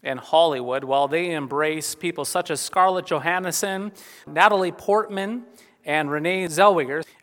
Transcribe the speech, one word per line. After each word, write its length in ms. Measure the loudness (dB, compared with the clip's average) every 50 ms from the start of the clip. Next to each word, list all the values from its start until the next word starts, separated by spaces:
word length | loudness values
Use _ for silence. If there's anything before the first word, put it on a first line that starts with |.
In 180 | -8 -8 -8 -8
Hollywood, 680 | -6 2 4 4 4 4 2 -2 -4 -4 -4 -4 -2
while 240 | 0 2 2 2 2
they 220 | 0 -2 -2 -2
embrace 640 | -4 -6 -6 -4 -2 -2 -2 -2 -2 -4 -6 -8 -10
people 280 | -6 -6 -6 -6 -6 -8
such 260 | -4 -4 -4 -4 -2
as 120 | -6 -6
Scarlett 460 | -6 -2 2 4 4 4 2 0 -2
Johansson, 840 | -2 -4 -2 0 0 -2 0 -2 -4 -4 -4 -4 -4 -4 -6 -8 -10 -12 -16 -20 -20 -20 -20 -18
Natalie 460 | -6 4 6 6 6 6 4 0 0
Portman, 720 | -4 -6 -2 0 0 0 0 -2 -6 -6 -6 -6 -8 -10 -12 -16 -20 -20 -20 _ _ _ _
and 260 | -2 0 0 0 0
Renee 360 | -2 -2 -2 -2 -2 -2 -2
Zellweger 580 | -2 4 6 6 6 6 4 0 -2 -4 -6 -8 -10 -14 _